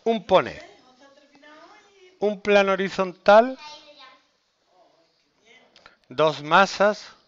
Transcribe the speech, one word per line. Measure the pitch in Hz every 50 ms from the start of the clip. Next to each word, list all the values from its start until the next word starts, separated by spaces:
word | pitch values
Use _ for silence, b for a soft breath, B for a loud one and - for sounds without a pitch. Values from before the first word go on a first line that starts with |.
| _
Un | 226 226 220 175
pone. | - 190 175 135 107 82 - - - - _ _ _ _ _ - - _ _ _ 285 _ 285 294 302 302 311 330 359 - - _ _ 403 392 - - _ _
Un | 196 208 208 190 _
plano | 208 202 202 196 196 190
horizontal. | 185 196 190 - - 190 185 170 _ _ - 202 214 240 254 262 - - - - - - - - - - - - _ _ _ _ _ _ _ _ _ _ _ _ 359 _ _ _ _ _ _ _ _ _ _ _ _ _ _ _ _ _ _ _ _ b b b b _ _
Dos | 131 127 151 160 147 135 147
masas. | 151 160 185 196 185 - - 190 208 208 - - - - _ _